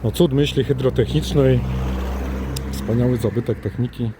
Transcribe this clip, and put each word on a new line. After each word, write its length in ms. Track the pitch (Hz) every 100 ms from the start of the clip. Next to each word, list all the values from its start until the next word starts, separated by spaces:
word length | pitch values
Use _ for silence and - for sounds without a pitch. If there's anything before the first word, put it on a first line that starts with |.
No, 60 | 117
cud 220 | - 170
myśli 320 | 135 143 143
hydrotechnicznej. 960 | 123 127 127 127 113 151 - 143 131 123 - - - - - - - - - - -
Wspaniały 440 | - 107 117 123 123
zabytek 440 | 110 107 113 107
techniki. 500 | 98 107 123 - 117